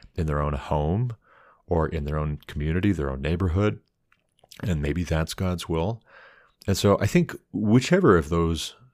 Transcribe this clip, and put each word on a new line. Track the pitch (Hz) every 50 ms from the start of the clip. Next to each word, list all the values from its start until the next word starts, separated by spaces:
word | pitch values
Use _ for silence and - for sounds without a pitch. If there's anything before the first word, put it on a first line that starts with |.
| - - _
in | - 82
their | 78 73 73
own | 73 73 73
home | 67 - - 76 76 76 78 90 110 127 120 113 - _ _ _ _ _ _ _ _ _
or | - 90 82 80 -
in | - 78 71
their | 73 76
own | 76 76 76 73 - -
community, | - - 76 73 78 80 90 98 104
their | 92 80 71 67
own | 67 67
neighborhood. | 69 78 87 87 98 85 80 98 104 107 - - _ _ _ _ _ _ _ _ _ _ _ _ _ - - -
And | - 107 85 73
maybe | 73 73 73 87
that's | 85 - 80 80 80 - -
God's | - 95 92 90 85 - -
will. | 82 80 82 104 117 110 _ _ - - - - - _ _ _ _ _ -
And | - 95
so | - - 101 98 -
I | 101
think | 101 - 175 170 - - - _ _
whichever | - 104 107 104 110 131 - - 175 196 185 135 92
of | 82 71 76
those | 85 85 82 82 82 78 - - - - _ _